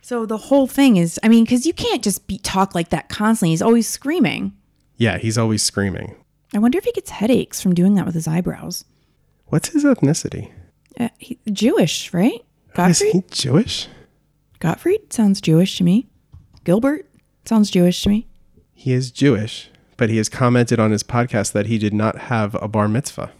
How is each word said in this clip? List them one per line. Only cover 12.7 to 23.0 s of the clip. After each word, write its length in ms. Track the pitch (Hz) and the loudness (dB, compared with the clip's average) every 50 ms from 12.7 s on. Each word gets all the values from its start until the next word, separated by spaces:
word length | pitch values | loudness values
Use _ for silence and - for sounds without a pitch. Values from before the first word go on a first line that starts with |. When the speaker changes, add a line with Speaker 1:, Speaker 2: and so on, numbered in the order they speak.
| _ - | _ 0
Speaker 2:
Is 200 | 175 185 165 - | 2 2 2 4
he 120 | 403 427 | 2 2
Speaker 1:
Gottfried? 200 | - 185 - _ | 0 0 -2 _
Speaker 2:
Jewish? 560 | - - - 127 127 170 247 - - - - - - - - _ _ _ _ _ _ _ _ _ _ _ | -8 -6 -2 0 2 2 2 0 -6 -10 -10 -14 -18 -20 -20 _ _ _ _ _ _ _ _ _ _ _
Speaker 1:
Gottfried 540 | - 165 - - - 339 403 440 - _ - | -2 -2 -2 -2 -2 -2 -2 -2 -4 _ -2
sounds 260 | - 220 196 196 - | 0 2 2 2 0
Jewish 380 | - - 160 160 185 190 - | 0 2 4 4 4 2 0
to 60 | - 185 | 0 0
me. 240 | 170 185 233 - _ _ _ _ _ - - _ _ _ - _ | 2 2 2 0 _ _ _ _ _ -20 -20 _ _ _ -8 _
Gilbert 420 | 170 175 214 247 277 302 381 - _ _ _ _ _ _ _ _ | 0 0 2 2 0 -2 -2 -8 _ _ _ _ _ _ _ _
sounds 240 | - 226 214 208 202 | 0 2 2 2 2
Jewish 320 | - 185 175 180 180 - - | 2 2 2 2 2 0 -2
to 60 | 202 | 0
me. 180 | 208 220 - - - _ _ _ _ _ _ _ _ | 0 0 -4 -8 -20 _ _ _ _ _ _ _ _
Speaker 2:
He 180 | _ - 135 | _ -4 -2
is 180 | 127 123 131 123 | -2 -2 -2 -6
Jewish, 580 | - - 135 147 123 98 107 110 - - - - _ _ _ _ _ | -2 2 2 2 2 2 -2 -6 -10 -14 -18 -20 _ _ _ _ _
but 140 | - 120 110 | -2 -2 0
he 80 | 113 | 0
has 100 | 110 107 | 0 -2
commented 520 | - - - 131 120 123 123 120 113 123 113 | -2 -2 0 0 2 4 2 2 2 2 2
on 100 | 110 107 | 2 2
his 100 | 107 104 - | 0 -2 -2
podcast 500 | - - 120 120 120 - 107 104 - - | -4 -2 -2 -2 0 -2 -4 -4 -2 -2
that 140 | 107 104 | -2 -2
he 100 | 107 117 | -2 -2
did 160 | 107 107 104 104 | -2 -2 -2 -2
not 240 | 104 107 110 - - - | 0 -2 -2 -4 -6 -8
have 320 | - 123 113 107 101 120 - | -4 -4 -2 -2 -4 -4 -6
a 60 | - | -6
bar 220 | 104 107 107 104 104 | -4 -2 0 0 0
mitzvah. 420 | 107 127 | 0 -2